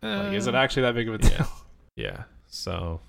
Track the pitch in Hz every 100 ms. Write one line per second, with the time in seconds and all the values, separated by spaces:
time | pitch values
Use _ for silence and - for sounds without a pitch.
0 | 110 101 101 101 120 123 135 139 127 117
1 | 113 107 - - - - - - - -
2 | 50 50 - - _ - - 90 85 82